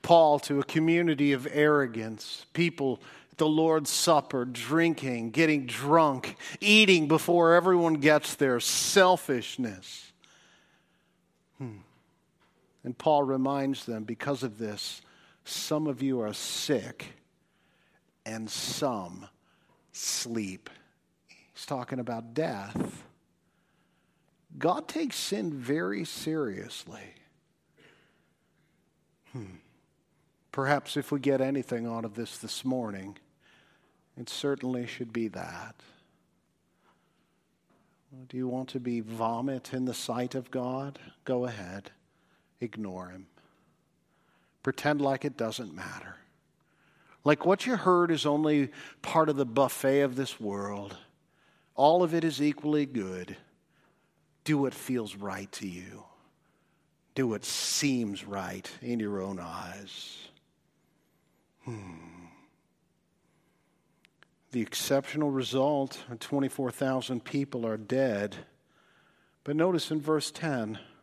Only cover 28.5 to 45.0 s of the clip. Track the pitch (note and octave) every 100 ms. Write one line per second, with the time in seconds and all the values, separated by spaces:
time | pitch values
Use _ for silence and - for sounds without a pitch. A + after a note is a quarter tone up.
28.5 | _ _ _ _ _ _ _ _ C3 G2+
29.5 | F2 _ _ _ _ _ _ _ _ _
30.5 | - C3+ C#3+ - D3 C3+ C#3+ C3+ C3+ C3
31.5 | C#3 B2 A#2+ A#2 A2+ A2+ G#2 A2+ - A2+
32.5 | - C3 B2+ A2+ G2 F#2+ G2+ _ _ _
33.5 | _ _ _ _ _ _ - A#2+ - C#3+
34.5 | C3+ B2+ B2+ B2 - A#2 A#2 A2 F#2 -
35.5 | E2+ - - - _ _ _ _ _ _
36.5 | _ _ _ _ _ _ _ _ _ _
37.5 | _ _ _ _ _ _ C3+ B2+ B2+ B2+
38.5 | B2+ C3 C3+ B2 A#2+ A2 A2+ A2+ A#2 C3
39.5 | C3 - C3 B2+ B2 - B2 B2 C3+ B2
40.5 | C3 B2 C3 C#3 C#3 - _ - B2+ B2
41.5 | A2 F2+ G2 - _ _ _ _ _ _
42.5 | _ A#2+ A2 G2+ F#2 F2+ F#2 F2 _ _
43.5 | _ _ _ _ _ _ _ _ _ _
44.5 | _ - B2+ D3 D3